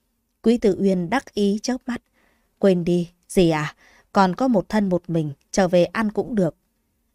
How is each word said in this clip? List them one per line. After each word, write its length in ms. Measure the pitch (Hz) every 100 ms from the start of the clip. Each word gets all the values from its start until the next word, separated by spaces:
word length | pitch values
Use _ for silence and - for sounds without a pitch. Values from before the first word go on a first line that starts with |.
| _ _ _ _
Quý 160 | 226 240
Tử 180 | 214 -
Uyên 300 | 196 190 170
đắc 240 | 254 -
ý 240 | - 202 208
chớp 140 | - 254 -
mắt. 160 | 240 _ _ _ _ _ -
"Quên 260 | 202 180
đi, 260 | 170 175 170 _ -
dì 220 | - 170
à, 240 | 156 151 - _ _ _
còn 220 | 208 190
có 140 | 175 262
một 200 | 214 -
thân 200 | 214 202
một 140 | 175 -
mình, 220 | 165 156 139 _
trở 180 | - 180
về 160 | 180
ăn 280 | 175 220 220
cũng 220 | 208 -
được." 220 | 220 165 - _ _ _ _ _